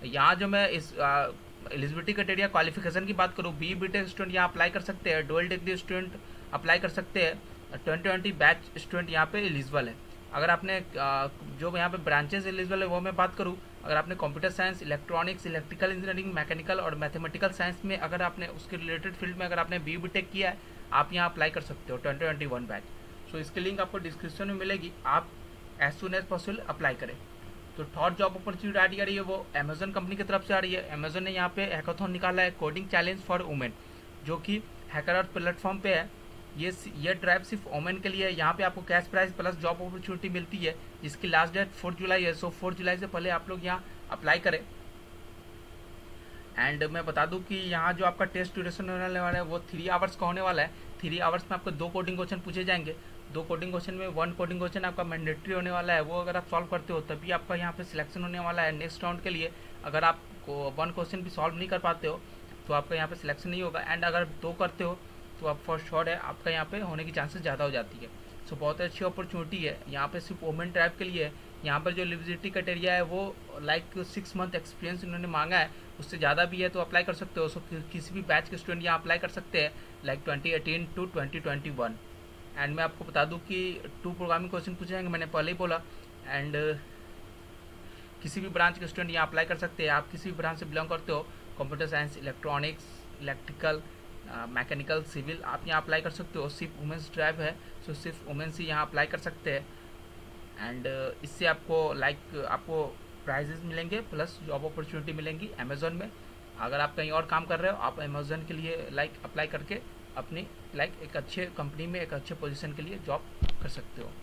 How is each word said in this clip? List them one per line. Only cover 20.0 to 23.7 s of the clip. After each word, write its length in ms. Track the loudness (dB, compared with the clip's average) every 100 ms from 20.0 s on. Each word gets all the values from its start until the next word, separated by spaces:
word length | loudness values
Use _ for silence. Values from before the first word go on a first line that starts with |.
| 0 0 0
किया 200 | 0 0
है, 80 | 0 -10 -12 2
आप 200 | 4 4
यहाँ 180 | 4 2
apply 200 | 4 2
कर 100 | 2
सकते 320 | -6 -10 -6
हो 60 | -2
ट्वेंटी 260 | -2 0
ट्वेंटी 220 | 0 0 -2
वन 200 | -2 -4
batch। 160 | -6 -8 -12 -12 -14 -8
So, 60 | -8
इसकी 240 | -6 -2
link 200 | -2